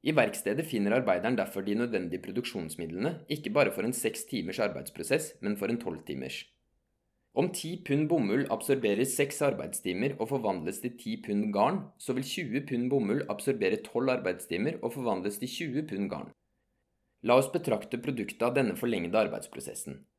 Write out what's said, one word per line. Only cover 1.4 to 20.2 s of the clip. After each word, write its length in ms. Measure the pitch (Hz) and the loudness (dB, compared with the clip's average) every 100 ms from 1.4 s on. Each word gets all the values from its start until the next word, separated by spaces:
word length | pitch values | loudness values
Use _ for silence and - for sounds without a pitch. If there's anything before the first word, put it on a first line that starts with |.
| 95 98 101 | 0 -2 -2
de 100 | 104 | 0
nødvendige 480 | 120 104 87 90 | 0 0 -2 -6
produksjonsmidlene, 1000 | 101 98 - 98 80 - 82 87 135 165 - | -4 -4 -4 -6 -6 -6 -6 -2 -2 -4 -6
ikke 240 | 151 - | -6 0
bare 200 | 127 113 - | 2 2 2
for 80 | |
en 120 | 110 127 | -2 0
seks 280 | 110 - - | -4 -4 -6
timers 320 | 117 85 92 | -4 -4 0
arbeidsprosess, 720 | 104 - 69 - 80 151 156 - | -2 -2 -10 -10 0 0 0 -6
men 160 | 101 101 | -4 0
for 120 | 101 | 0
en 80 | 117 | 0
tolv 240 | 92 80 - | -2 -8 -8
timers. 380 | 67 65 - - _ _ _ _ _ _ _ _ - | -8 -6 -8 -12 _ _ _ _ _ _ _ _ 0
Om 160 | 175 | 0
ti 220 | - 160 180 - | -2 -8 -8 0
pund 220 | 139 151 | 2 4
bomull 360 | 170 101 117 139 | 4 4 2 2
absorberer 540 | 110 - 135 113 101 135 | -2 2 4 4 4 2
seks 340 | - 139 - 147 | 2 0 2 2
arbeidstimer 680 | - 165 - 92 90 135 139 | 2 -4 -4 -2 0 0 0
og 140 | 113 | -2
forvandles 480 | 139 110 92 80 98 | 0 0 0 -2 -4
til 120 | 123 - | -6 -6
ti 180 | 110 107 | -8 -6
pund 280 | - 101 107 | 0 0 2
garn, 280 | 101 120 185 - _ | 4 4 2 -6 _
så 160 | - 127 | -2 -2
vil 120 | 135 | -2
tjue 360 | - 139 123 139 | -6 -2 -4 -2
pund 200 | 120 127 | -2 2
bomull 340 | 139 104 135 - | 2 2 0 0
absorbere 500 | 98 - 117 98 104 - | -2 0 2 2 2 -2
tolv 260 | 117 131 127 | 0 2 2
arbeidstimer 640 | 92 90 - 87 131 - | 0 -2 -4 0 0 -2
og 140 | 117 139 | -4 -2
forvandles 440 | 120 95 95 101 | 0 0 -2 -4
til 100 | 123 | -6
tjue 320 | - 165 127 156 | -4 -4 -4 -4
pund 220 | 98 98 | -4 -2
garn. 200 | 101 - - _ _ _ _ _ _ _ _ 110 | -4 -10 -16 _ _ _ _ _ _ _ _ 6
La 80 | 127 | 6
oss 160 | 135 | 6
betrakte 480 | 170 165 107 - 120 | 0 0 0 0 -6
produktet 460 | 143 120 101 - 120 | -4 -4 -6 0 2
av 80 | 131 | 4
denne 220 | 120 87 | 2 0
forlengede 400 | 120 104 85 107 | -2 0 2 2
arbeidsprosessen. 800 | 101 - - - - - - 69 - _ | 2 -2 -8 -12 -10 -10 -12 -14 -18 _